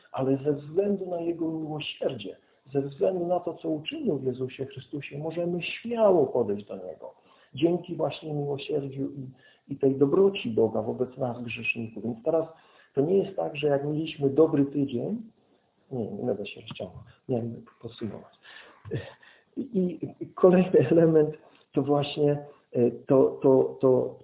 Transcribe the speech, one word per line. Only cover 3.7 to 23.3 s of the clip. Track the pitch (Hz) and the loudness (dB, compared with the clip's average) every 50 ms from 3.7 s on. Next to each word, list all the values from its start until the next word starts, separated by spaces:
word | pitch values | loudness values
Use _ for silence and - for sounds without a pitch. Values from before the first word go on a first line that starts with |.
| 160 151 151 - 269 330 302 226 156 135 | -4 -4 -6 -8 -8 -6 -2 -2 -2 -2
w | 127 | -2
Jezusie | 131 123 123 131 127 - - 135 | -4 -4 -4 -6 -8 -6 -8 -10
Chrystusie, | - - 127 - - - 143 139 - 143 143 | -10 -10 -16 -16 -10 -10 -10 -10 -10 -10 -8
możemy | 151 160 160 170 175 175 175 175 160 | -8 -6 -4 -4 -4 -2 -2 -4 -4
śmiało | - - - - 226 233 226 220 202 185 170 139 | -6 -8 -8 -8 -6 0 4 4 6 6 6 4
podejść | - - 127 117 104 101 101 104 | 4 2 0 0 0 -2 -4 -6
do | - 98 | -10 -12
Niego. | 98 90 92 78 - - - - _ _ _ _ _ _ _ - | -12 -10 -12 -14 -14 -16 -20 -20 _ _ _ _ _ _ _ -6
Dzięki | 131 151 170 175 170 170 - 170 | 0 0 2 2 0 -4 -6 -6
właśnie | 147 156 147 147 - - 156 151 | -4 -4 -4 -4 -6 -10 -6 -6
miłosierdziu | 147 143 143 143 143 - - 160 147 139 135 127 135 135 139 | -4 -4 -4 -4 -6 -6 -4 -4 -4 -4 -4 -6 -6 -6 -6
i, | - 143 131 131 - _ _ _ _ _ _ - | -6 -10 -14 -14 -14 _ _ _ _ _ _ -12
i | 143 | -6
tej | - - 135 135 | 0 2 2 4
dobroci | 131 143 139 139 185 196 196 196 - - 123 | 4 2 4 4 4 4 4 2 0 -4 -2
Boga | 110 110 113 107 107 110 107 | 0 2 2 2 2 -2 -4
wobec | 117 120 120 127 127 - | -4 -2 -4 -4 -4 -4
nas, | 139 135 123 117 120 120 | -6 -6 -6 -4 -6 -8
grzeszników. | 117 113 117 113 - - 120 113 110 - 104 98 | -10 -10 -8 -6 -6 -4 -4 -6 -10 -10 -8 -8
Więc | 113 120 - - | -8 -6 -4 -2
teraz | 160 156 165 160 160 - _ _ _ _ _ _ _ - | 0 0 0 0 -2 -8 _ _ _ _ _ _ _ -2
to | 139 | 0
nie | 139 160 190 196 | 0 2 2 2
jest | 180 190 - | 0 0 -4
tak, | - 165 160 - | -6 -6 -6 -6
że | 143 147 | -2 0
jak | 147 143 139 143 | 2 2 2 0
mieliśmy | 147 151 151 160 160 - - 139 135 | -2 -4 -4 -4 -6 -6 -2 -2 0
dobry | 127 147 160 156 151 143 139 | 4 4 4 4 6 2 2
tydzień, | 139 - 147 139 139 120 120 131 160 202 240 226 - _ _ _ _ _ _ _ _ _ _ _ - 135 | 2 0 -2 -2 -2 -2 -4 -4 -4 -6 -6 -8 -12 _ _ _ _ _ _ _ _ _ _ _ -10 -6
nie, | 123 110 95 | -6 -6 -6
nie | 98 101 123 | -6 -6 -4
będę | 123 104 - 101 | -4 -4 -4 -6
się | - - - | -12 -12 -16
rozciągał, | - - - - - 90 - - - - - _ _ - | -16 -16 -12 -12 -12 -12 -14 -18 -20 -20 -20 _ _ -4
nie, | 131 117 113 117 117 - - - _ _ - | -4 -4 -4 -6 -10 -12 -16 -20 _ _ -18
podsumować. | 113 - - 120 104 - - - - _ _ _ - - - - - - _ - - - - - - - _ _ - _ _ _ _ - | -18 -14 -10 -10 -10 -10 -12 -16 -20 _ _ _ -20 -20 -20 -20 -20 -20 _ -14 -10 -8 -8 -10 -10 -18 _ _ -20 _ _ _ _ -12
I, | - - - - 190 185 180 165 - - - - - | -12 -10 -4 -2 -2 -2 -2 -4 -6 -10 -10 -10 -12
i | - | -14
kolejny | - - - - 185 180 180 180 - - 156 143 127 | -14 -4 4 6 8 8 8 4 6 6 4 6 6
element | 165 165 165 160 160 156 151 151 156 - _ - _ _ _ _ - | 6 6 6 6 6 6 4 2 0 -8 _ -20 _ _ _ _ -2
to | 151 135 | -2 0
właśnie, | 135 147 143 143 139 - 160 147 147 147 147 - - - _ _ _ - | 2 2 2 0 -2 -2 0 2 2 2 0 -4 -12 -20 _ _ _ 0
e, | 131 120 120 | 2 2 2
to, | - - - - 135 131 135 - | 2 -2 0 4 6 6 6 4